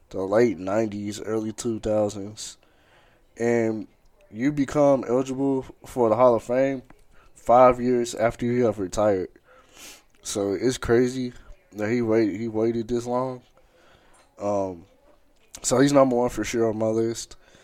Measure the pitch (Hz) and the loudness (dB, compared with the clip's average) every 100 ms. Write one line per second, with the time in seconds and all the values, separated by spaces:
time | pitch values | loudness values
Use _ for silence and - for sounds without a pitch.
0 | _ 98 95 104 120 85 92 107 110 101 | _ -8 0 2 2 0 -4 -2 -2 -6
1 | 104 104 101 110 110 - 120 110 110 107 | -8 -10 -6 -6 -6 -8 -6 -4 -2 0
2 | 104 104 101 110 - - _ _ _ _ | 0 -4 -14 -14 -18 -18 _ _ _ _
3 | _ _ _ - 117 117 113 110 - _ | _ _ _ -4 0 2 0 -2 -8 _
4 | _ _ _ 104 135 147 131 151 143 135 | _ _ _ -4 -4 -2 -2 2 4 4
5 | 107 123 135 127 139 135 127 - - 131 | 2 -2 -2 -2 -2 -2 -4 -18 -12 0
6 | 113 107 127 113 - 123 135 131 - - | 2 6 4 4 0 -2 0 -4 -12 -20
7 | _ - - - - 123 127 123 123 123 | _ -20 -20 -14 4 6 6 6 0 0
8 | 117 - 113 - 120 123 117 104 92 95 | -2 -2 -2 -2 -2 0 0 0 -6 0
9 | 107 95 90 _ _ - _ - - - | 0 0 -4 _ _ -20 _ -20 -20 -20
10 | _ _ - 107 101 92 117 127 - 120 | _ _ -8 -4 -2 0 -2 -2 2 2
11 | 127 131 123 - - - _ 101 104 123 | 2 -2 -8 -10 -20 -20 _ -8 -2 -2
12 | 113 110 107 92 113 107 113 117 113 120 | 2 2 2 -2 -6 -2 -2 -2 -4 -6
13 | 120 123 131 127 _ _ _ _ _ _ | -4 -4 -4 -8 _ _ _ _ _ _
14 | _ _ _ - 101 101 95 85 90 _ | _ _ _ -10 -4 -4 -4 -8 -18 _
15 | _ _ _ _ _ - - 123 143 139 | _ _ _ _ _ -10 -2 2 4 6
16 | 135 120 123 - 104 117 113 107 110 113 | 4 2 -2 -4 -4 -2 -2 0 -2 0
17 | 113 113 - - _ _ | -2 -4 -12 -18 _ _